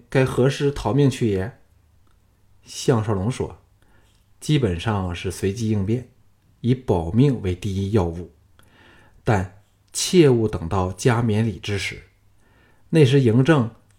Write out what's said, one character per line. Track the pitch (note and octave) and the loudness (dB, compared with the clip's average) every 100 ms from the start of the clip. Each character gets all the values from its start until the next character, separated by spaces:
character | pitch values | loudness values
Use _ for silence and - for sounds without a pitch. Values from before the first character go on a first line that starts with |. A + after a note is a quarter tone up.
| _ | _
该 | C3+ | 0
何 | B2+ - C3 | 0 2 0
时 | C#3 C#3+ | 0 -4
逃 | C#3+ G#2 | -2 -2
命 | C#3 C#3 | 2 2
去 | B2+ A#2 | 2 -2
也？” | F#2+ F#2+ - _ _ _ _ _ _ _ _ _ _ | -2 -4 -12 _ _ _ _ _ _ _ _ _ _
项 | - - - A#2+ | -20 -6 -2 0
少 | G#2 | 0
龙 | G2 G2 | -2 -4
说 | - D#2 - _ _ _ _ _ _ _ _ | -6 -8 -10 _ _ _ _ _ _ _ _
：“基 | - D3+ | -2 0
本 | A2 E2+ | 0 -2
上 | A2+ G2+ F#2 | -2 -2 -4
是 | E2+ F#2+ | -6 -8
随 | - G2 | -4 -4
机 | G#2+ A2 | -4 -2
应 | G#2+ G2 | -2 -2
变， | B2 B2 _ _ _ _ _ | -4 -6 _ _ _ _ _
以 | A#2 | -2
保 | B2+ - F#2 E2 | -2 0 -2 0
命 | A2 C#3+ A2 | 2 2 0
为 | F#2+ | -6
第 | F2+ G#2 F#2+ | -6 -6 -6
一 | G2 | -2
要 | G#2+ E2+ | -2 -2
务， | E2 E2 _ _ _ _ _ - - _ _ - | -6 -14 _ _ _ _ _ -20 -20 _ _ -2
但 | G#2 F#2 - _ _ _ | 0 -2 -10 _ _ _
切 | - - F#3 D3 | -8 2 6 6
勿 | A#2+ G#2+ | 4 0
等 | F#2 E2+ | -4 -4
到 | G2 F#2 | -2 -4
加 | F#2 C3+ A#2 | -2 0 2
冕 | A#2+ G#2 A2+ | 0 0 0
礼 | F2+ | -4
之 | - G2+ | -6 -6
时， | - - - _ _ _ _ _ _ _ _ | -6 -10 -18 _ _ _ _ _ _ _ _
那 | E3 | 4
时 | C3 C#3 | 6 6
嬴 | B2 A2+ | 4 4
政 | C3+ D3+ A2 - _ | 4 4 2 -6 _